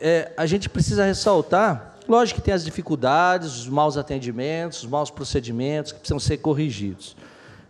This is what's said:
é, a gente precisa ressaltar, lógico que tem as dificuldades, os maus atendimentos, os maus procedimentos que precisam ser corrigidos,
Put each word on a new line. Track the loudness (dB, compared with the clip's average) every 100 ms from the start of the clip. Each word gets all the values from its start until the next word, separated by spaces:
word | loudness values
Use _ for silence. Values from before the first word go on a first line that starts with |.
é, | 2 2 0 -4
a | 0
gente | 0 -2
precisa | -2 0 2 2
ressaltar, | 2 4 4 4 4 4 0 -6 -10 2
lógico | 4 4 0
que | 0
tem |
as | 0 -2
dificuldades, | -6 -4 0 4 4 4 2 -2 -8
os | -4
maus | 2 2 0
atendimentos, | -4 -6 -6 -4 -4 -4 -6 -8
os | -4
maus | -4 -4
procedimentos | -6 -4 -4 -4 -4 -2 -2 -6
que | -8
precisam | -6 -4
ser | -2 -2
corrigidos, | 0 0 0 -2 -6 -8 -14 -20 -20 -20 -20 -20 -8